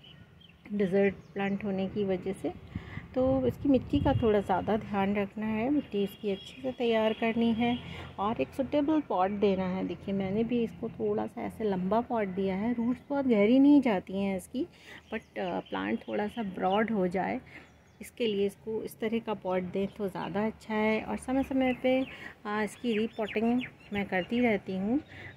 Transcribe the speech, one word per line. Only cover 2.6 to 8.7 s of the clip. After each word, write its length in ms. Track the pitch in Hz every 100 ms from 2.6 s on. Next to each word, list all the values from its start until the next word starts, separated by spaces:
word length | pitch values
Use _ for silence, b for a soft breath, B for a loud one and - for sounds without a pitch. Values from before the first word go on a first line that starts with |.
| - B B B B 262
तो 100 | 262 262 254
इसकी 220 | - 285
मिट्टी 300 | 262 - 294
का 140 | 294
थोड़ा 260 | 262 233 208
ज़्यादा 360 | 196 180 180 214
ध्यान 380 | 208 202 196 208
रखना 300 | 202 - 214
है, 240 | 214 240
मिट्टी 340 | 294 - 202
इसकी 280 | 196 - 208
अच्छे 300 | 190 - -
से 100 | 262
तैयार 420 | 247 240 220 220
करनी 380 | 220 226 226 233
है 240 | 226 240 247 B B B -
और 220 | 196 240
एक 60 | 262
suitable 460 | - 254